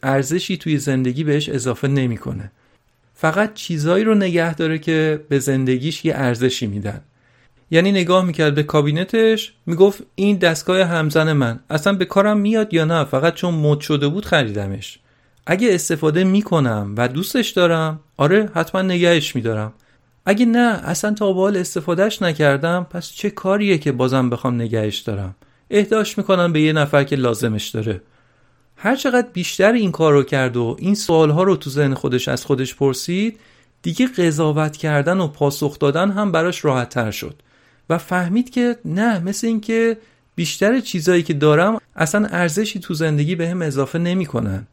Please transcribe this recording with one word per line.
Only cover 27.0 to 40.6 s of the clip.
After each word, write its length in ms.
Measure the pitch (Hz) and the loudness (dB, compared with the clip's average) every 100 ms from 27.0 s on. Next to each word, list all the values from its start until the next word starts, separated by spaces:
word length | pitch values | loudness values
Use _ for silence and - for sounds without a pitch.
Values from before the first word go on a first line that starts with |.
که 120 | 139 139 | 2 0
لازمش 520 | 123 113 117 107 - | 0 0 -2 -2 -4
داره. 320 | 113 107 98 - _ _ _ _ _ _ - | -6 -4 -6 -10 _ _ _ _ _ _ -6
هر 180 | 202 262 | -2 0
چقدر 320 | 269 247 240 | 2 0 0
بیشتر 380 | 180 175 - 196 | -4 -4 2 2
این 200 | 240 196 | 4 0
کار 220 | 160 160 | 2 4
رو 100 | 143 | 4
کرد 340 | 135 139 127 120 | 4 0 0 0
و 180 | 117 - | -2 -2
این 160 | 180 202 | -2 -2
سوالها 480 | - 160 156 151 | 2 4 4 4
رو 120 | 190 180 | 2 0
تو 140 | 143 | 0
ذهن 240 | 139 143 | 0 0
خودش 340 | 131 139 123 135 | 0 -2 -2 -2
از 180 | 127 - | -4 -2
خودش 300 | 135 131 - | -2 -2 0
پرسید، 640 | 139 127 - 180 220 220 _ _ _ _ | 0 0 -2 -2 -2 -4 _ _ _ _
دیگه 260 | 170 165 254 | -4 0 0
قضاوت 720 | 214 170 147 156 151 151 151 | 2 2 2 2 2 -2 -2
کردن 400 | 156 147 143 190 | -2 0 2 0
و 100 | 160 | -2
پاسخ 520 | - 143 143 147 - | 0 -2 0 -4 0
دادن 320 | 143 151 196 | 0 2 0
هم 200 | 202 202 | 0 0
براش 340 | 165 170 170 151 | 0 0 0 0
راحت 240 | 131 120 | 0 -2
تر 220 | 123 110 | -2 -4
شد 240 | 101 87 - _ _ _ _ - | -4 -10 -14 _ _ _ _ -4
و 80 | 170 | -4
فهمید 520 | - 180 175 214 247 | -2 -2 0 0 -2
که 280 | 247 240 233 156 | -2 -2 -2 -4
نه، 340 | 175 233 202 | -2 0 0
مثل 280 | 175 202 233 | -2 -4 -2
این 140 | 226 | -2
که 360 | 214 226 226 220 - _ _ - | -2 0 0 -2 -8 _ _ -6
بیشتر 440 | 165 - | -6 0